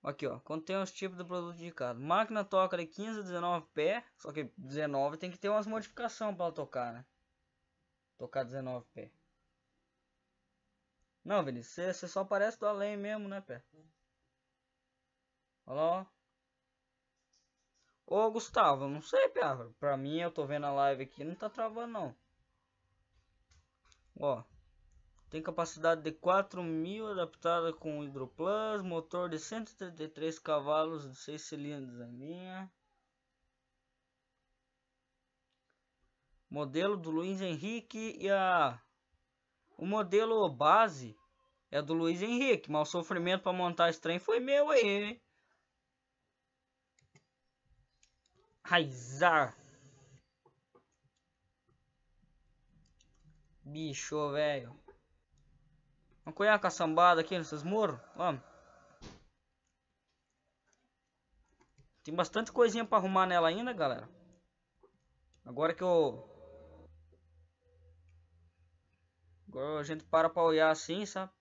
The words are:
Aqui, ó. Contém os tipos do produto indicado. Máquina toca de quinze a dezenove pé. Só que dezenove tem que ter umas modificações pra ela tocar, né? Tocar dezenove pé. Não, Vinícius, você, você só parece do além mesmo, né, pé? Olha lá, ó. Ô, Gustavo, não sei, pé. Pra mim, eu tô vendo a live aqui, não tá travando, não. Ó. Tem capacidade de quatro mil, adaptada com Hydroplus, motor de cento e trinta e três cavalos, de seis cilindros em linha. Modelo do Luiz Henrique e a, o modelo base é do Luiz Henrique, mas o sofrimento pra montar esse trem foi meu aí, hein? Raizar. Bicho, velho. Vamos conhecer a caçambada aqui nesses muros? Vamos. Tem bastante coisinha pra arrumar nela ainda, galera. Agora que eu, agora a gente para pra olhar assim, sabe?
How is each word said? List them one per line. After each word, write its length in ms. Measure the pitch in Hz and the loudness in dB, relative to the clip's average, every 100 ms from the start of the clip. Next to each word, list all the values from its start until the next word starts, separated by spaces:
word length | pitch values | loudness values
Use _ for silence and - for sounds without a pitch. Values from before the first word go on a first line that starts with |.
Aqui, 220 | 147 139 - | -6 -4 -4
ó. 140 | 120 | -6
Contém 360 | - 156 156 190 | -6 -8 -4 -4
os 160 | 190 | -4
tipos 240 | - 190 180 | -6 -8 -8
do 100 | 175 | -8
produto 360 | 180 175 170 | -6 -6 -10
indicado. 380 | 170 165 123 120 | -14 -6 -6 -6
Máquina 440 | 143 180 220 220 | 0 0 2 -2
toca 320 | 202 190 185 180 | 0 2 2 0
de 120 | 165 | -4
quinze 320 | - 208 220 | -8 -8 -8
a 20 | |
dezenove 460 | 196 175 175 175 151 | -6 -4 -2 -2 -4
pé. 300 | - 156 226 - _ | 0 0 0 -6 _
Só 160 | - | -12
que 180 | 147 135 - | -8 -8 -10
dezenove 580 | 131 143 151 139 139 156 | -10 -4 -2 0 -2 -2
tem 140 | 180 | -10
que 80 | 175 | -6
ter 100 | 202 | -2
umas 200 | 214 208 | -2 -2
modificações 680 | 220 208 - 240 - 220 185 | -6 -8 -8 -8 -4 -6 -2
pra 100 | 175 | -4
ela 80 | |
tocar, 380 | 165 139 131 120 | -4 -8 -6 -6
né? 140 | 117 131 _ _ _ _ _ _ _ _ _ _ _ | -8 -18 _ _ _ _ _ _ _ _ _ _ _
Tocar 260 | 120 135 | -6 -4
dezenove 420 | 123 135 131 123 113 - | -4 -6 -8 -8 -10 -16
pé. 160 | - _ _ _ _ _ _ _ _ _ _ _ _ _ _ _ _ _ _ _ _ _ | -16 _ _ _ _ _ _ _ _ _ _ _ _ _ _ _ _ _ _ _ _ _
Não, 220 | 156 202 147 | -2 0 0
Vinícius, 300 | 123 117 - | -4 -10 -6
você, 180 | 180 | -4
você 140 | 180 180 | -4 -4
só 180 | 190 196 | -4 -2
parece 340 | 196 208 214 | 2 0 0
do 60 | 208 | -2
além 320 | 202 208 208 | -2 -4 -4
mesmo, 300 | 202 214 202 | -6 -6 -8
né, 140 | 196 | -10
pé? 220 | 190 123 _ 156 160 _ _ _ _ _ _ _ _ _ _ _ _ _ _ _ _ _ - | -12 -16 _ _ -20 _ _ _ _ _ _ _ _ _ _ _ _ _ _ _ _ _ -10
Olha 80 | 135 | 0
lá, 80 | 160 180 | 0 0
ó. 40 | 190 _ _ _ _ _ _ _ _ _ _ _ _ _ _ _ _ _ _ _ - | -4 _ _ _ _ _ _ _ _ _ _ _ _ _ _ _ _ _ _ _ -2
Ô, 240 | 185 220 | 2 2
Gustavo, 560 | 220 - - 185 139 139 | 0 -2 4 4 4 0
não 140 | 147 | -6
sei, 280 | - 523 539 | 0 2 2
pé. 120 | - 156 127 117 - | 2 -2 -2 -8 -6
Pra 180 | 143 139 | -2 -2
mim, 220 | 139 156 | -2 -4
eu 120 | 170 | -4
tô 160 | 165 143 | -4 -4
vendo 180 | 147 147 | -4 -2
a 60 | |
live 320 | 139 139 131 | 2 2 2
aqui, 200 | 135 - | -4 -10
não 120 | 147 180 | -10 -8
tá 120 | 214 | -8
travando, 460 | 214 220 220 233 | -6 -6 -6 -8
não. 220 | 226 151 - _ _ _ _ _ _ _ _ _ _ _ _ _ _ _ _ _ _ _ - | -8 -8 -10 _ _ _ _ _ _ _ _ _ _ _ _ _ _ _ _ _ _ _ -4
Ó. 240 | 143 123 117 - _ _ _ - _ _ - | -2 -2 -6 -20 _ _ _ -20 _ _ -12
Tem 140 | 156 | -10
capacidade 640 | 160 170 165 156 165 165 | -8 -6 -6 0 2 2
de 80 | 156 | -2
quatro 500 | 156 175 190 196 180 | -4 2 2 2 -4
mil, 460 | 175 160 165 208 220 | -4 -2 -4 -6 -6
adaptada 640 | 196 175 - 170 170 165 | -4 -6 -2 0 2 0
com 260 | 160 160 151 | -4 -8 -6
Hydroplus, 840 | 147 139 127 - 165 208 220 214 | -8 -8 -10 -4 -2 0 -2 -4
motor 440 | 185 165 165 180 180 | -4 -6 -4 -4 -4
de 120 | 160 | -6
cento 300 | - 220 120 | -8 -10 -10
e 40 | _ | _
trinta 280 | 185 160 | -14 -10
e 40 | 156 | -12
três 300 | 156 160 160 | -6 -6 -6
cavalos, 720 | - 151 139 151 160 160 143 | -2 -2 2 0 0 -4 -10
de 60 | 135 | -14
seis 260 | - 151 | -12 -12
cilindros 580 | - 156 143 147 131 120 | -10 -10 -8 -8 -10 -12
em 160 | 120 120 | -14 -14
linha. 560 | 143 175 185 185 190 _ _ _ _ _ _ _ _ _ _ _ _ _ _ _ _ _ _ _ _ _ _ _ _ _ _ _ _ _ _ _ _ _ _ _ _ _ _ | -12 -12 -12 -12 -14 _ _ _ _ _ _ _ _ _ _ _ _ _ _ _ _ _ _ _ _ _ _ _ _ _ _ _ _ _ _ _ _ _ _ _ _ _ _
Modelo 480 | 143 143 143 190 202 | -6 -2 0 0 0
do 140 | 165 | -2
Luiz 320 | 160 180 190 | -2 -2 -2
Henrique 760 | 190 156 185 226 226 220 220 - | -4 -4 -4 -6 -8 -8 -8 -4
e 120 | 196 | 0
a, 500 | 196 190 180 143 117 _ _ _ _ _ _ _ _ _ - | 2 4 4 4 0 _ _ _ _ _ _ _ _ _ -8
o 100 | 180 | -2
modelo 640 | 208 196 196 226 226 190 | -2 2 2 4 4 2
base 680 | 127 147 196 226 147 123 107 _ _ _ _ _ | 4 6 8 6 0 -14 -16 _ _ _ _ _
é 100 | 143 | -4
do 140 | 147 165 | 0 0
Luiz 260 | 165 175 | 2 0
Henrique, 500 | 208 240 269 226 - | 0 0 4 2 2
mas 160 | 151 151 | 0 0
o 40 | |
sofrimento 500 | 175 165 185 175 185 | -2 -2 -2 0 0
pra 100 | 185 | 0
montar 380 | 180 180 170 170 | 0 -2 4 2
esse 100 | 165 | 2
trem 200 | 165 170 | -2 -2
foi 200 | - 453 | 0 0
meu 300 | 254 277 294 | 4 4 6
aí, 180 | 285 214 | 6 4
hein? 340 | 202 208 233 _ _ _ _ _ _ _ _ _ _ _ _ _ _ _ _ _ _ _ - _ _ _ _ _ _ _ _ _ _ _ _ _ _ | 2 -2 -8 _ _ _ _ _ _ _ _ _ _ _ _ _ _ _ _ _ _ _ -20 _ _ _ _ _ _ _ _ _ _ _ _ _ _
Raizar. 960 | - 175 147 127 123 135 175 160 131 - - - - - - - _ _ _ _ _ - _ _ _ _ _ _ _ _ _ _ _ _ _ _ _ _ _ _ _ 160 _ _ _ _ _ _ _ _ | 2 2 2 -6 -12 2 6 6 4 -2 -20 -20 -20 -20 -20 -20 _ _ _ _ _ -20 _ _ _ _ _ _ _ _ _ _ _ _ _ _ _ _ _ _ _ _ _ _ _ _ _ _ _ _
Bicho, 680 | 143 151 156 135 - 151 147 | -14 -8 -6 -6 -6 -4 -2
velho. 480 | 143 151 143 120 127 - - _ _ _ _ _ _ _ _ _ _ _ _ | 0 0 -2 -6 -16 -20 -20 _ _ _ _ _ _ _ _ _ _ _ _
Vamos 140 | - 156 | -16 0
conhecer 180 | 208 208 | 4 6
a 40 | |
caçambada 640 | 190 - 170 160 175 170 | 4 0 2 8 8 8
aqui 160 | 160 180 | 4 -2
nesses 240 | 156 151 | -4 -6
muros? 380 | 156 208 208 127 - - | -2 0 0 -2 -12 -4
Vamos. 260 | 175 135 - - - - - _ - - _ _ _ _ _ _ _ _ _ _ _ _ _ _ _ _ _ _ _ _ _ _ _ _ _ _ - _ | -2 -2 -8 -20 -20 -20 -20 _ -20 -20 _ _ _ _ _ _ _ _ _ _ _ _ _ _ _ _ _ _ _ _ _ _ _ _ _ _ -20 _
Tem 140 | - 165 | -8 -2
bastante 360 | 170 226 226 | 0 0 -2
coisinha 320 | - 233 214 | 6 6 6
pra 140 | 226 220 | 2 2
arrumar 300 | 190 190 185 | 4 4 4
nela 200 | 175 165 | 6 4
ainda, 240 | 180 247 | 2 -4
galera. 380 | 214 147 113 - - - - _ _ _ _ _ _ _ _ _ _ - | -2 -2 -2 -8 -20 -20 -20 _ _ _ _ _ _ _ _ _ _ -10
Agora 260 | 123 160 | 0 0
que 120 | 170 | 2
eu, 440 | 185 170 147 110 - - - - - - - - - _ _ _ _ _ _ _ - _ _ _ _ _ _ _ _ _ _ _ _ _ _ _ - | 4 6 4 0 -14 -20 -20 -20 -20 -20 -20 -20 -20 _ _ _ _ _ _ _ -20 _ _ _ _ _ _ _ _ _ _ _ _ _ _ _ -14
agora 320 | 131 143 156 | -8 -4 -4
a 40 | |
gente 200 | 143 107 - | -4 -8 2
para 220 | 160 160 | 4 4
pra 140 | 165 | 4
olhar 300 | 165 160 156 | 4 6 6
assim, 340 | 156 - 175 202 | 4 0 -4 -4
sabe? 260 | - 190 _ | -6 -8 _